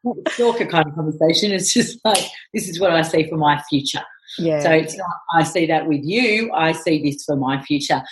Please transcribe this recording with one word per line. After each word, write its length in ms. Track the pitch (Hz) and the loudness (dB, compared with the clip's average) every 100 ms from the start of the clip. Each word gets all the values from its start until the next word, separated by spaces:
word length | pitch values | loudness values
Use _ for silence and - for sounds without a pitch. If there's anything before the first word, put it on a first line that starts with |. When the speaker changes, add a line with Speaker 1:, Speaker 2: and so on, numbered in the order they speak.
| 240 151 - | -6 -4 -4
Speaker 1:
Stalker 360 | - 240 233 180 | 2 2 2 2
kind 200 | 170 151 | 2 2
of 60 | |
conversation. 560 | 151 156 - 160 165 208 | 0 -4 2 2 2 0
It's 200 | 190 - | 0 0
just 260 | 240 226 - | 0 -2 -2
like, 180 | 220 196 - - - | 0 0 -2 -10 -10
"This 140 | 214 185 | -8 -6
is 100 | 165 | 0
what 140 | 190 | 2
I 100 | 165 | 2
see 260 | 160 165 156 | 2 0 0
for 80 | 156 | 2
my 240 | 147 143 - | 2 2 0
future." 340 | 143 - - - - - - | -2 -2 -6 -10 -18 -16 -4
Speaker 2:
Yeah. 220 | 165 151 | -2 0
Speaker 1:
So 100 | 160 | 4
it's 260 | 160 156 - | 4 2 -6
not, 120 | 180 - - | -10 -8 0
"I 80 | 170 | 0
see 240 | 156 175 160 | 2 0 2
that 200 | 165 160 | 0 2
with 120 | 147 | -2
you, 460 | 143 220 240 214 226 | 0 0 2 2 0
I 200 | 175 160 | 0 0
see 300 | 160 180 156 | 0 0 0
this 220 | 147 139 | 0 -4
for 100 | - 139 | -4 -2
my 240 | 127 139 | -2 -4
future." 380 | - 147 143 135 - | -2 -2 0 -2 -4